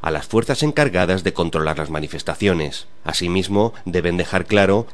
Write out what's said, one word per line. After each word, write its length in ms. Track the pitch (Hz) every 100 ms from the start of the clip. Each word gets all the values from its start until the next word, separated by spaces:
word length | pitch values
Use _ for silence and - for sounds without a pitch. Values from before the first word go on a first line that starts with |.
a 80 | 80
las 160 | 78 -
fuerzas 380 | 113 117 131
encargadas 600 | 151 147 143 90 90 95 90
de 80 |
controlar 440 | - 85 80 78 76
las 120 | 76
manifestaciones. 1000 | 76 76 82 - - 101 85 73 - - -
Asimismo, 720 | 78 78 87 92 92 101 113 - 98
deben 320 | 87 85 87
dejar 280 | 85 92 90
claro 420 | 104 98 101 117